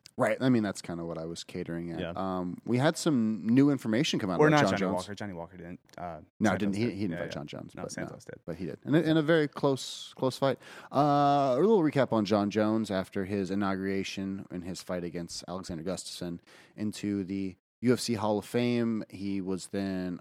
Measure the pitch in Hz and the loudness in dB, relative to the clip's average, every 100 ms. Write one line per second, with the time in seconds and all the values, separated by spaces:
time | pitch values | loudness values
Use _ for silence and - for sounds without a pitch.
0 | - - 120 110 131 120 107 92 - 85 | -18 -2 0 2 4 4 2 -4 -6 -6
1 | 82 80 82 82 - 90 82 82 85 82 | -6 -6 -6 -8 -8 -8 -6 -6 -6 -6
2 | 85 90 95 92 90 - - 123 147 151 | -6 -4 -2 -2 -4 -6 -2 2 2 2
3 | 175 139 110 110 95 123 143 139 113 110 | 2 2 2 0 4 6 6 4 0 0
4 | 160 147 98 87 151 151 104 101 95 90 | 2 0 0 4 6 6 4 4 0 -2
5 | 92 101 104 87 85 92 85 87 _ - | -4 -8 -8 -8 -12 -12 -12 -14 _ -12
6 | 87 80 - _ 104 92 101 98 117 95 | -10 -10 -16 _ 2 2 0 0 -2 -2
7 | 107 87 85 - 76 - - - - - | -4 -4 -6 -8 -10 -12 -12 -10 -10 -8
8 | - - - - - 82 87 - - 147 | -10 -12 -16 -16 -12 -8 -8 -8 2 2
9 | 160 160 147 165 147 - 143 135 - - | 4 2 4 4 2 0 0 0 -4 -10
10 | - - 131 - 139 123 - - - 127 | -14 -2 -2 2 0 0 -6 -20 -4 2
11 | 147 143 143 143 135 127 190 220 156 139 | 4 4 4 4 4 4 6 6 4 2
12 | 123 113 98 104 101 101 107 110 104 95 | 2 2 4 2 2 2 2 2 0 -2
13 | 92 101 92 101 92 98 101 95 95 98 | -2 -4 -2 -2 -2 0 0 0 -2 -2
14 | 95 - 95 98 - 90 87 87 - 90 | -4 -6 -6 -6 -8 -10 -8 -10 -6 -6
15 | 87 85 85 - - 90 92 85 85 87 | -4 -8 -8 -10 -10 -10 -8 -8 -6 -6
16 | - - 87 87 - - - - 104 - | -8 -10 -8 -8 -12 -20 -20 -8 -6 -4
17 | 104 101 90 98 95 92 _ _ 117 120 | -2 -2 -2 -4 -4 -8 _ _ 2 4
18 | - 113 107 104 - 120 123 120 117 110 | 2 -2 0 0 0 0 2 2 0 -2
19 | - 101 101 98 92 95 - 98 98 92 | -6 -8 -6 -4 -4 -4 -4 -4 -4 -4
20 | 90 87 | -4 -6